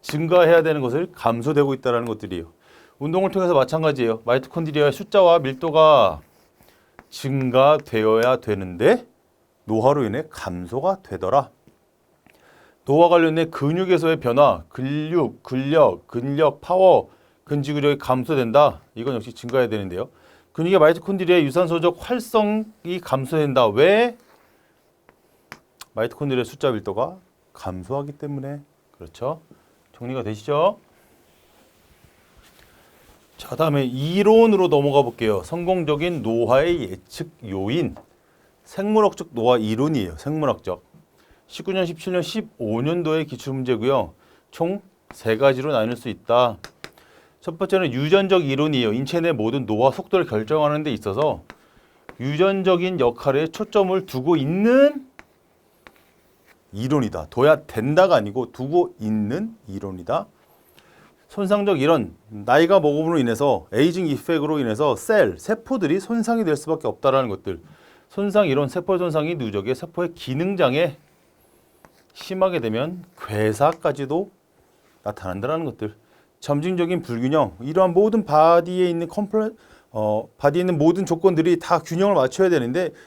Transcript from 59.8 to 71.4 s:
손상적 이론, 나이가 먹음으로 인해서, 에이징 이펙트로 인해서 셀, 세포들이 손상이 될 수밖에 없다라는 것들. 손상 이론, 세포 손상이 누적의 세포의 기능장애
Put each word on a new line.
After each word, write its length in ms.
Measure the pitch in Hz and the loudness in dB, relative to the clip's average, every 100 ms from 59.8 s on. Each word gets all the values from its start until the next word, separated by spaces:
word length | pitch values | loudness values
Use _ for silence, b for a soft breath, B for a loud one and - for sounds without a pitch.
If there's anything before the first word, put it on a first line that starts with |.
| 98 92 87 147 208 _ b b b b b b b b b | -12 -12 -6 -6 -6 _ b b b b b b b b b
손상적 520 | - 196 208 202 165 | -8 -2 0 2 2
이론, 340 | 143 165 95 82 _ | 2 2 0 -10 _
나이가 520 | 107 101 135 170 196 | -14 2 4 6 4
먹음으로 380 | 151 147 160 170 | 4 0 0 0
인해서, 480 | 120 110 143 107 - | 0 0 0 0 -2
에이징 340 | 110 160 175 170 | 0 0 0 -4
이펙트로 520 | 131 - 165 147 156 | -4 -2 -2 -2 -2
인해서 380 | 123 107 147 110 | -2 -2 -2 -2
셀, 420 | - 214 123 90 | 0 2 2 0
세포들이 600 | - 220 - 262 165 180 | -6 -6 -4 -4 0 -2
손상이 440 | 190 233 226 233 | -2 -4 -2 -2
될 120 | 196 147 | -2 -2
수밖에 320 | 151 160 127 | -2 -4 -4
없다라는 400 | 101 139 135 127 | -2 0 2 0
것들. 320 | 95 - 85 b b b b b | -6 -8 -12 b b b b b
손상 400 | - 202 202 190 | -6 -2 2 2
이론, 200 | 131 139 | 0 -2
세포 300 | 180 175 185 | -4 -2 -2
손상이 380 | 175 156 151 170 | 0 -2 -4 -4
누적의 380 | 117 101 98 | -4 -4 -4
세포의 400 | 127 - - 175 | -6 -6 -6 -8
기능장애 800 | 170 - 131 180 196 143 135 170 - _ _ _ _ | -8 -8 -4 -4 0 0 0 -2 -4 _ _ _ _